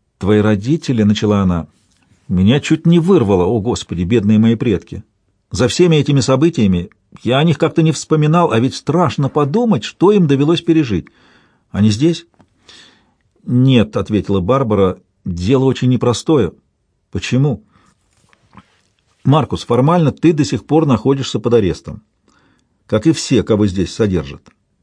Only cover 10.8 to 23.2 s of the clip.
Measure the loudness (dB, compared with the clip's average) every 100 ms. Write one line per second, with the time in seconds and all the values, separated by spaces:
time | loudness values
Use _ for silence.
10.8 | 0 -4 -6 _ _ _ _ _ _ 0
11.8 | 0 2 0 -2 -8 _ _ _ _ -20
12.8 | -20 _ _ _ _ _ -4 0 4 2
13.8 | 2 -4 -2 -4 -2 -2 0 0 0 0
14.8 | 0 -2 _ _ -10 -6 0 0 0 0
15.8 | 0 0 0 -2 0 0 0 -6 _ _
16.8 | _ _ _ -10 -4 -2 -2 -4 _ _
17.8 | _ _ _ _ _ _ _ -20 -20 _
18.8 | _ _ _ _ 0 0 0 -6 -4 0
19.8 | 2 2 0 0 0 0 -2 -4 -2 0
20.8 | 2 0 0 -2 -2 -6 0 0 0 -4
21.8 | -10 -18 _ _ _ _ _ _ _ _
22.8 | -4 -2 0 -2